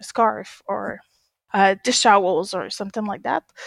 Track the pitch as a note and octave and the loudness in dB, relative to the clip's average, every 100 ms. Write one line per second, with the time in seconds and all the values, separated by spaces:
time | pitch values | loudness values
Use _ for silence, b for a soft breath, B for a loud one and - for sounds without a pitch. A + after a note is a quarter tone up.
0 | G#3 - A3+ G#3+ G3 - - G3+ G3+ G3+ | -10 0 0 0 -10 -16 -10 -8 -8 -12
1 | _ _ _ _ _ G3+ G3 G3 - B3 | _ _ _ _ _ 2 4 2 0 2
2 | A#3+ G3+ F#3 E3 G3 F#3+ G#2+ - G3 A3+ | 6 6 4 0 -2 -6 -8 -8 -10 -6
3 | G#3+ G3+ G#3 D#4 - - | -6 -6 -4 -4 -6 -18